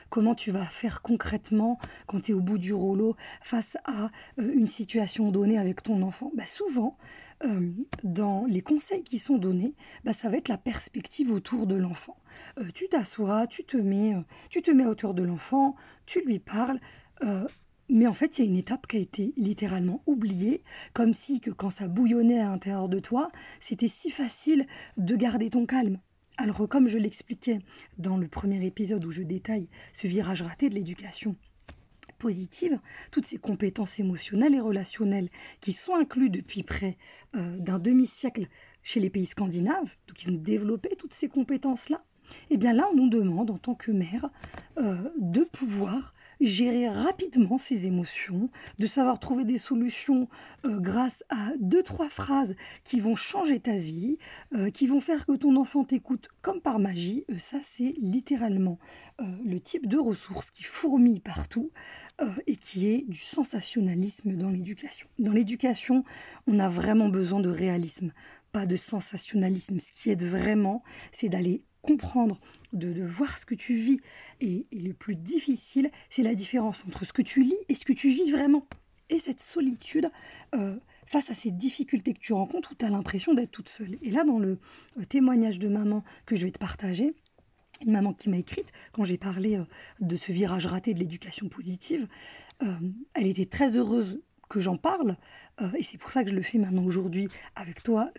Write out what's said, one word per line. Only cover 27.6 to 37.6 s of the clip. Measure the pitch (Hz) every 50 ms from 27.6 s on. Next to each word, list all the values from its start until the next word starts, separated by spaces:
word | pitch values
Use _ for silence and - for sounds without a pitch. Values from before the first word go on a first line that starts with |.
| - - - - - - - -
dans | 170 190 185
le | 185 175
premier | 151 - - - 196 196 196 180
épisode | 185 185 - 214 185 220 202 165
où | 165
je | 156 175
détaille | 185 156 185 185 - - 220 208 175 - - - - - -
ce | - -
virage | 180 175 208 190 180 190 170
raté | 175 170 165 - 277 277
de | 202
l'éducation | 202 185 165 180 - 202 190 - - - 220 180 - _ _ _ _ _ - - - _ _ _ - - - -
positive, | - - 233 190 180 185 175 - - 349 349 294 208 - - - - - -
toutes | - 294 -
ces | - -
compétences | - - - 202 185 214 190 190 - 208 185 - -
émotionnelles | 202 185 180 165 - - 202 196 254 302 277
et | 262
relationnelles | 226 220 202 196 185 - - - 220 202 196 196 180 175 - - - - - -
qui | - 202
sont | 175 - - - 370
incluses | 339 294 - - 254 269 233
depuis | 180 180 - - - 196 -
près, | - - - 196 190 185 _ - - - - - _ -
euh, | 214 175 175 175
d'un | 190